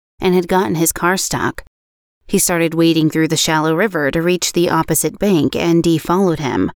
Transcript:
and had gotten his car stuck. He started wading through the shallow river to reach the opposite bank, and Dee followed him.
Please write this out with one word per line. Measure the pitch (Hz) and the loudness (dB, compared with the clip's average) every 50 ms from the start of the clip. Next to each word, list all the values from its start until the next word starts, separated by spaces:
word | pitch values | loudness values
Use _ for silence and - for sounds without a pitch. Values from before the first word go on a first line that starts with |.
| _ _ _ - | _ _ _ -2
and | - 190 | 0 2
had | 180 185 175 | 2 2 2
gotten | 175 190 185 185 110 175 | 2 0 0 0 0 0
his | 156 165 - | 0 -2 -2
car | - - 175 175 190 | -2 -2 0 0 0
stuck. | 285 - - - 131 - 123 - - - _ _ _ _ _ _ _ _ _ _ _ _ - | 0 -4 -4 -4 -4 -4 -4 -6 -8 -14 _ _ _ _ _ _ _ _ _ _ _ _ -2
He | - 190 | -2 0
started | - - 180 170 165 160 | 0 0 0 0 0 0
wading | 156 165 165 165 160 160 156 156 | 2 2 4 4 4 4 2 2
through | - 156 160 156 | 2 2 0 0
the | 160 | 0
shallow | 147 - - 160 156 151 160 160 | -2 0 0 0 0 0 0 0
river | 165 208 220 180 160 147 135 | 0 0 0 0 -2 -2 0
to | - 165 | 0 0
reach | 165 175 180 175 - - | 0 0 0 0 -2 -4
the | - 175 170 165 | -2 0 0 2
opposite | - 165 156 - 160 - - 156 - - | 2 0 0 0 -2 -2 -2 -4 -4 -2
bank, | 190 208 190 160 139 135 - | 0 2 2 2 2 0 -2
and | - 156 170 165 170 | -2 0 2 2 2
Dee | - 170 165 151 | 2 2 0 0
followed | - - 175 190 202 180 160 - | 0 -2 0 0 2 0 0 -2
him. | 147 127 110 92 95 82 - | -4 -4 -2 -2 -2 -2 -4